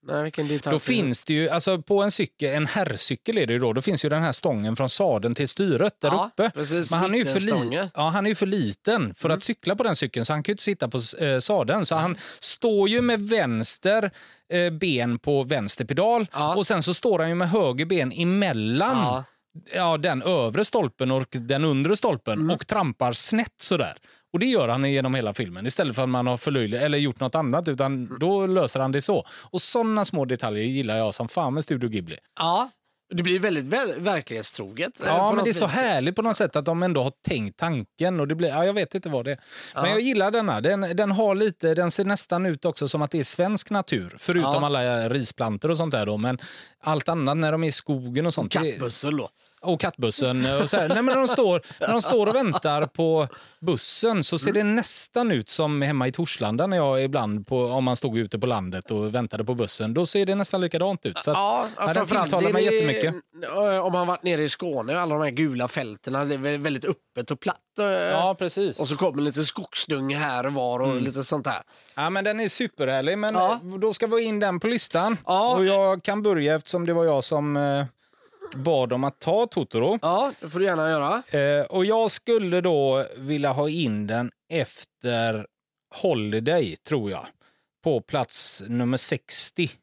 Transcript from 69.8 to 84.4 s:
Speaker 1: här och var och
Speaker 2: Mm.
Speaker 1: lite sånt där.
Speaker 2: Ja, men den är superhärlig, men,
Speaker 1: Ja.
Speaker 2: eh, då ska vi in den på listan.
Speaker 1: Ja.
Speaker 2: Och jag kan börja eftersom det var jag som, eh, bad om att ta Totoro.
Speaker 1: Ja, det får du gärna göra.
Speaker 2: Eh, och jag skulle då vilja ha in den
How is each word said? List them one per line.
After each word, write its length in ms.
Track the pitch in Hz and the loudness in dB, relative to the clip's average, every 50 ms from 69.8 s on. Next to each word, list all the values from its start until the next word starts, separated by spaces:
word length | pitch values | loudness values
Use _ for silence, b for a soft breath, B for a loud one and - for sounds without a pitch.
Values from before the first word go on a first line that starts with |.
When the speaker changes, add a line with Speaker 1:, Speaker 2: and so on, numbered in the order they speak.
| - - 156 139 131 135 139 | -2 -2 -2 -2 -2 -2 -2
Speaker 1:
här 300 | 147 151 147 131 123 123 | -2 -2 -2 -2 -2 -2
och 60 | 135 | -2
var 280 | 143 139 127 123 123 123 | -2 0 0 0 0 0
och 100 | 131 135 | 0 0
Speaker 2:
Mm. 140 | 135 127 120 | 0 0 -2
Speaker 1:
lite 200 | 135 131 139 131 | -2 -2 -4 -4
sånt 200 | - 160 147 123 | -2 -2 -2 -2
där. 180 | 143 120 - - B B B B B B | -2 -4 -4 -8 B B B B B B
Speaker 2:
Ja, 160 | - 147 165 | -4 -4 -2
men 140 | 185 196 196 | -2 0 -2
den 160 | 208 214 220 | -2 -2 -2
är 80 | 226 196 | -2 -4
superhärlig, 720 | - - 247 - _ - 147 131 131 135 135 151 185 208 | -2 -4 -6 -6 _ -2 -2 0 0 0 0 0 -2 0
men, 160 | 208 214 220 | -2 -2 2
Speaker 1:
Ja. 180 | 180 180 185 | 2 2 2
Speaker 2:
eh, 260 | 226 240 175 180 190 196 | 2 0 -4 -10 -4 0
då 140 | 202 220 202 | 0 0 0
ska 120 | - 233 | 0 0
vi 160 | 220 226 233 | 2 2 2
in 180 | 233 226 214 208 | 2 0 0 0
den 200 | 208 196 180 175 | 0 0 0 0
på 60 | - | 0
listan. 500 | 220 247 233 - - - 170 180 214 226 185 - | 0 0 0 -2 0 0 0 2 2 0 -2 -2
Speaker 1:
Ja. 280 | - 180 190 214 240 247 | 0 2 4 4 4 4
Speaker 2:
Och 80 | 190 190 | 4 4
jag 380 | 190 196 196 196 190 190 180 | 4 4 4 4 4 2 0
kan 200 | - - 202 208 | -2 -2 -2 0
börja 320 | 208 214 196 165 143 147 156 | 2 2 2 4 2 2 2
eftersom 320 | 156 151 - - 175 170 | 0 -2 -2 -2 -2 0
det 60 | 170 | 2
var 120 | 170 170 165 | 2 4 4
jag 200 | 165 151 135 127 | 4 4 2 2
som, 320 | - 160 147 147 147 147 | 0 0 0 0 0 0
eh, 280 | 143 143 143 139 139 143 131 _ b b b b b b b b _ - 415 - | 0 2 2 2 0 -2 -4 _ b b b b b b b b _ -18 -14 -10
bad 380 | 135 135 170 165 135 127 117 | -4 0 2 2 2 2 2
om 120 | 123 123 135 | 0 0 -2
att 160 | 139 - _ | -2 -4 _
ta 260 | - 160 170 214 240 | -2 0 2 2 0
Totoro. 520 | 226 - 185 139 - - 113 120 160 214 226 | 0 -2 -4 -4 -2 0 0 2 2 0 0
Speaker 1:
Ja, 300 | - 160 175 202 254 277 220 - | 0 0 0 2 0 -2 -4 -8
det 80 | - 160 | -14 -8
får 100 | 151 175 | -2 0
du 60 | 196 | 0
gärna 260 | 196 180 160 156 160 | 2 2 2 2 2
göra. 320 | 160 151 139 147 196 233 254 - - 147 | 2 2 2 0 0 -2 -4 -2 0 0
Speaker 2:
Eh, 240 | 139 143 147 147 139 | 2 2 2 2 0
och 200 | - 180 190 185 | 0 0 0 2
jag 260 | 202 220 226 226 208 | 2 2 2 2 0
skulle 500 | - - _ - 233 226 202 180 175 180 | 0 -4 _ 2 2 2 2 2 0 2
då 460 | 175 185 165 147 139 135 131 135 131 - - | 2 2 2 4 4 4 2 2 0 -2 -8
vilja 360 | 120 135 135 151 147 143 143 | -12 -6 -4 -2 0 0 0
ha 160 | 127 139 147 151 | 0 0 0 0
in 380 | 156 170 160 123 107 104 104 | 0 0 0 0 0 -2 -2
den 240 | 101 110 117 123 120 _ _ | -2 -2 -2 -2 -4 _ _